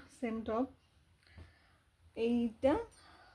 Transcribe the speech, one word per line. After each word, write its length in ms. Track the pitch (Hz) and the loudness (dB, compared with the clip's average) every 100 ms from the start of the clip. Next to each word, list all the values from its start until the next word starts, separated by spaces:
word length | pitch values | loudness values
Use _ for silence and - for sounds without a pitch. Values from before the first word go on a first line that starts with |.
| - - | -2 -8
সেম 240 | 233 226 | -6 -4
টপ 240 | 226 220 277 - _ _ _ _ - - - - _ _ _ _ - - | -4 -2 -2 -6 _ _ _ _ -20 -20 -20 -20 _ _ _ _ -18 -2
এইটা। 640 | 233 240 233 226 269 370 466 - - - - | 2 2 0 0 2 2 -2 -14 -20 -20 -20